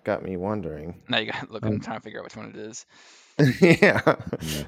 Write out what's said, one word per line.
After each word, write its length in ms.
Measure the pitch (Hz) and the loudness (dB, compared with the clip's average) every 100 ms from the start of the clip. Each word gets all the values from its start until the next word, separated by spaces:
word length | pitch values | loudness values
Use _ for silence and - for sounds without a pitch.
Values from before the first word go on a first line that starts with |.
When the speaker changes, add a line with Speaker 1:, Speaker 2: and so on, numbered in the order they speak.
Speaker 1:
got 220 | - 101 | -4 -4
me 120 | 90 90 | -4 -6
wondering. 640 | 98 107 82 76 80 87 - | -4 -4 -6 -10 -12 -12 -4
Speaker 2:
Now 100 | 113 | -4
you 120 | 110 | -4
got, 200 | - - | -8 -10
<laughs> 20 | |
look, 120 | 110 | -6
I'm 100 | 110 | -4
Speaker 3:
Hmm. 40 | 104 | -4
Speaker 2:
trying 140 | - - | -6 -10
to 40 | |
figure 160 | 110 107 | -12 -14
out 60 | |
which 120 | - 110 | -14 -14
one 120 | 110 | -14
it 60 | 101 | -12
is. 280 | 107 110 - _ - - _ - | -14 -14 -20 _ -20 -20 _ 2
Speaker 1:
<laughs> 220 | 143 - | 2 6
Yeah. 380 | 170 - 196 - - - - - | 6 8 6 6 2 2 -2 -8
Speaker 3:
Yeah. 220 | 80 76 | -6 -8